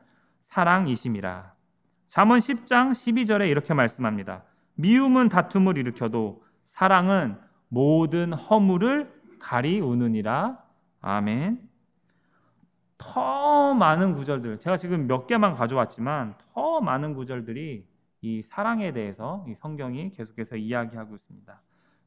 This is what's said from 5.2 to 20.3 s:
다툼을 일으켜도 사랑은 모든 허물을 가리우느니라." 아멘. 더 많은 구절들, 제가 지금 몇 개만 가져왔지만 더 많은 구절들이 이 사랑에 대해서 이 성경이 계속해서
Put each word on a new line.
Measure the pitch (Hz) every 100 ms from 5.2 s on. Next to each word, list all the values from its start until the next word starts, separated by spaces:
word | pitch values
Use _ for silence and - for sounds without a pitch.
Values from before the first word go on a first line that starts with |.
| 233
다툼을 | 180 175 196 190 156
일으켜도 | 123 117 113 113 107 - _ _ _
사랑은 | - 190 190 180 196 131 98 - _ _
모든 | 120 143 160 160 170 175
허물을 | - - 214 196 180 233 285 285 _ _ -
가리우느니라." | - 123 143 202 143 120 120 110 107 131 214 254 _ _ _ _
아멘. | 95 101 104 117 175 247 - _ _ _ _ _ _ _ _ _ _ _ _ _
더 | - 254 262 277 294 294 277
많은 | 262 165 160 190
구절들, | 147 135 139 117 107
제가 | 165 185
지금 | 175 175 127
몇 | 127 -
개만 | 233 208
가져왔지만 | 123 117 131 110 - 120 147 113 104 _
더 | 247 294 320
많은 | 180 135 151
구절들이 | 135 127 127 113 117 156 110 - _ _ _
이 | 113 110
사랑에 | - - 214 226 190
대해서 | 127 104 95 117 196 156
이 |
성경이 | 104 156 147 131 123 185
계속해서 | - 110